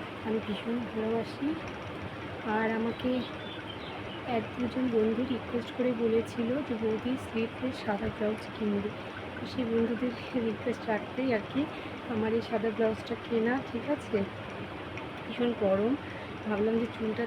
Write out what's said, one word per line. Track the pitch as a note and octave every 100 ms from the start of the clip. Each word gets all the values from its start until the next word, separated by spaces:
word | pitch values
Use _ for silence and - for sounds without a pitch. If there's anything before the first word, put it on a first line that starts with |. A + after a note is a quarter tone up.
| - - A3
আমি | A3 G#3+
ভীষণ | G3 A3+ A#3+
ভালোবাসি। | A3 A3 A3 A3+ - - C#4 D#4+ - - - - - - - - A3+
আর | G#3+ A3
আমাকে | A3 A3+ - B3+ B3+ G#3+ - - - - - - - - - -
এক | A3+ G#3+ B3+
দুজন | A#3 B3+
বন্ধু | B3+ A3+ A3 A3+ B3+
রিকোয়েস্ট | A#3 - A#3+ A#3 -
করে | B3+ A#3
বলেছিল | A3+ A3+ A3 A#3+ A3+ C#4
যে, | - A3
"বৌদি, | A3 G#3+ B3 C4 -
স্লিভলেস | A3+ A3+ - C4 - A3+
সাদা | G3+ A3
ব্লাউজ | A3 G#3+ G#3+ - -
কিনবে।" | G#3 G3+ G3+ - - - - -
তো | - C4
সেই | A#3
বন্ধুদের | A3+ A3+ A3 B3 A#3 - B3+
রিকোয়েস্ট | A3+ G#3 B3 A3 A3+
রাখতেই | G#3 - B3 C4
আর | G#3+ -
কি | C4 D#4 - - - -
আমার | A3 A3
এই | A3+
সাদা | A3 A3+ A3+
ব্লাউজটা | G#3+ A3 G#3+ - A3+ -
কেনা, | A#3 A3+ C4 B3
ঠিক | A#3 B3+
আছে? | D4 - G#3 G3 - - - - - - - - - -
ভীষণ | A#3+ A#3+ A3
গরম, | G3 G3 A3+ C#4+ - - - - G#3+
ভাবলাম | G3+ A3 A3+
যে | A#3+ -
চুলটা | A3 G#3+